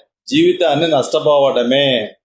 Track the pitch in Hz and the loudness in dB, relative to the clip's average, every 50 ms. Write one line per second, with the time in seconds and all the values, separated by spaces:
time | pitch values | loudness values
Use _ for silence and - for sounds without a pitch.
0 | - _ _ _ _ - - 151 170 180 175 180 175 160 143 147 170 165 151 135 | -18 _ _ _ _ -4 0 2 2 2 2 0 0 0 0 0 -2 0 0 -2
1 | 123 - - 156 143 151 147 143 139 135 - 123 120 120 131 139 143 139 127 117 | -2 -2 -4 -2 0 2 2 2 2 2 0 0 0 0 0 0 0 0 0 -2
2 | 107 104 - _ | -4 -6 -12 _